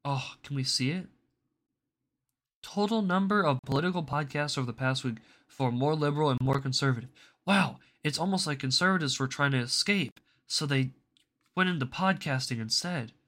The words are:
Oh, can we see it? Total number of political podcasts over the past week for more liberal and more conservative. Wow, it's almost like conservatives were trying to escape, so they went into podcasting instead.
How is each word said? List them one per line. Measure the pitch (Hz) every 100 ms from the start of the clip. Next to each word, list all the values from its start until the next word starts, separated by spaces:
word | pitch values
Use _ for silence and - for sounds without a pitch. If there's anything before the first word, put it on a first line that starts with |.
Oh, | 143 135 - -
can | - 139
we |
see | 131 - 127
it? | 180 175 _ _ _ _ _ _ _ _ _ _ _ _ _ _ _
Total | - 202 208 226
number | 190 185 196 208 165
of | 131
political | - 135 175 180
podcasts | 147 143 143 147 147 143
over | 123
the |
past | 113 131 131
week | 127 110 - - _
for | - 127
more | 123 143
liberal | 156 147 147 151
and | 123
more | 131 139
conservative. | 135 127 139 117 - - - _ -
Wow, | 196 147 - _ _
it's | 151 147
almost | 180 185 156
like | 139
conservatives | 131 127 180 190 147 -
were | 131
trying | - 139
to | 131
escape, | 123 - - 202 123 - _ _ _
so | - 147
they | 139 131 - _ _ _ _ _ -
went | 185
into | 170 131
podcasting | - 190 190 156 131 - 117
instead. | 110 - 175 175 113 _